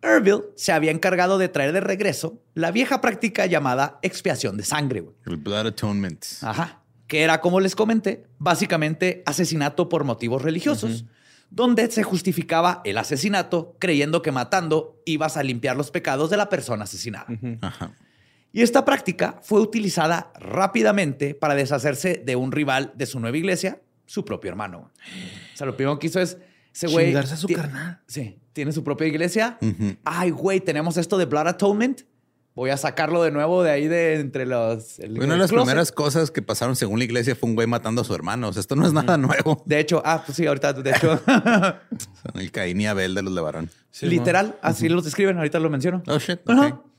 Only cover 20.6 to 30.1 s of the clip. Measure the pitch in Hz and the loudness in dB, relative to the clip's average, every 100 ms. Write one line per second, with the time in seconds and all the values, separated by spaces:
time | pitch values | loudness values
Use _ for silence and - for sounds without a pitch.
20.6 | 196 226 214 202 170 135 143 147 151 143 | 0 4 2 2 0 -2 -4 -2 0 2
21.6 | 135 143 143 127 185 175 120 123 131 135 | 2 0 -2 -2 -2 -2 -2 -2 -2 -2
22.6 | 143 135 139 - 135 127 113 135 180 180 | 0 0 -2 -6 -8 -4 -4 -2 -2 -2
23.6 | 185 - _ _ _ - 196 92 98 90 | -2 -6 _ _ _ -8 -6 -6 -8 -8
24.6 | 104 85 - _ - 92 92 - - - | -10 -10 -20 _ -20 -16 -16 -16 -20 -8
25.6 | 139 - 135 147 160 175 180 180 - _ | -8 -2 -2 0 -2 -2 -2 -4 -20 _
26.6 | _ - 170 240 - 139 135 156 180 170 | _ -6 0 4 4 4 0 -4 -2 -2
27.6 | 147 135 165 175 _ - 110 - _ - | -4 -6 -10 -12 _ -10 -10 -12 _ -6
28.6 | 143 156 131 143 160 151 175 185 226 233 | -4 -4 -4 -2 0 0 0 0 -2 0
29.6 | 110 85 104 92 - | -4 0 -2 -2 -4